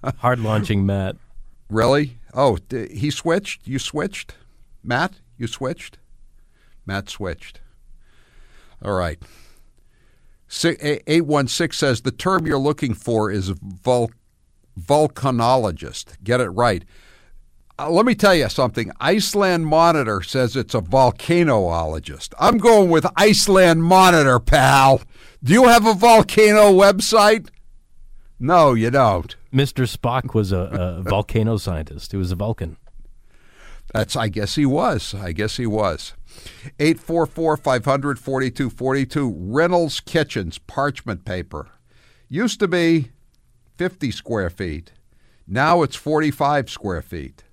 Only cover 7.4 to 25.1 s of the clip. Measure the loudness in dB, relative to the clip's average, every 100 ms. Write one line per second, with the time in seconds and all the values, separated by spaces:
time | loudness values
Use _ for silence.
7.4 | -16 -20 -20 _ _ -20 -20 _ _ -20
8.4 | -20 -20 -20 -16 -6 -4 -4 -8 -16 -20
9.4 | -20 -20 -20 _ _ _ _ _ _ _
10.4 | _ -4 -2 -2 -4 -6 0 0 2 0
11.4 | -2 -4 -4 -2 -2 -2 -4 -6 -2 -2
12.4 | -2 -2 -2 -2 -4 -6 -4 -2 -2 -4
13.4 | -6 -8 -12 -10 -2 0 -2 -8 _ _
14.4 | _ _ _ -20 -2 0 0 -2 -4 0
15.4 | 2 2 0 -6 -12 -16 -18 -16 -4 -2
16.4 | -2 0 0 0 -6 -20 _ _ _ -20
17.4 | -20 _ _ -12 -2 0 2 2 2 4
18.4 | 0 -2 -2 -2 -8 -6 -2 -2 -2 -2
19.4 | 0 0 0 2 4 2 0 -4 -4 -2
20.4 | -2 -2 -4 -6 0 2 2 2 -2 0
21.4 | 2 2 0 -2 -4 -8 -10 -14 -14 -2
22.4 | 0 2 4 6 6 4 2 2 4 4
23.4 | 4 6 6 4 4 6 6 6 4 2
24.4 | 4 4 4 6 6 4 0